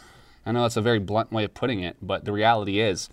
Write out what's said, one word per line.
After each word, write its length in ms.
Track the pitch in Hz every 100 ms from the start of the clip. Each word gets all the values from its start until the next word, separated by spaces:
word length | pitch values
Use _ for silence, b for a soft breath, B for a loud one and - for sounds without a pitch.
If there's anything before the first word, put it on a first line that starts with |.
| -
<laughs> 340 | - - - 107
I 60 |
know 120 | 120
that's 140 | 120 117
a 40 |
very 160 | 110 113
blunt 340 | 95 107 107
way 120 | 110
of 100 | 104
putting 260 | - 127 104
it, 140 | 90 -
but 240 | 92 95 104
the 80 |
reality 460 | 104 110 113 101 98
is, 280 | 110 85 -